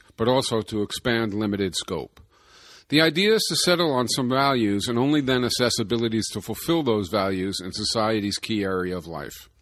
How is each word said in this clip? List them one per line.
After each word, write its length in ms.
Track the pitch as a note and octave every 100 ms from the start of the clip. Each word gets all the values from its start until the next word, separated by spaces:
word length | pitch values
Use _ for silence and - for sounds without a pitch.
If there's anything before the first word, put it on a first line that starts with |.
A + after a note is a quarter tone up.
| - -
but 100 | A2+
also 340 | C3 B2+ A2+
to 180 | G#2 G#2+
expand 520 | G#2 - B2 A#2 A2
limited 420 | G2+ G#2+ G2+ F#2+ -
scope. 420 | - E2+ B1 - - _ _ - - - -
The 100 | D3
idea 360 | D#3+ D#3 G#3 A3
is 100 | -
to 80 | D#3+
settle 380 | - F3 E3+
on 160 | B2+ A#2+
some 180 | - B2
values 640 | C3 C#3 C3 G#2 G2+ G#2+
and 100 | A#2
only 220 | C#3 D3+
then 240 | C3 B2+ A#2+
assess 340 | - A#2+ -
abilities 480 | G2 A#2 A#2 A2 -
to 80 | G#2+
fulfill 420 | - G#2+ - E3
those 240 | C3+ G#2+ F#2
values 540 | G#2 G2 F#2+ G2 F#2+
in 80 | F#2
society's 680 | F2+ G#2 A2+ A2 A2 G2+ G2
key 280 | - G#2+ G2
area 320 | F#2 F2+ F2+
of 100 | E2
life. 400 | D#2+ C2+ - - _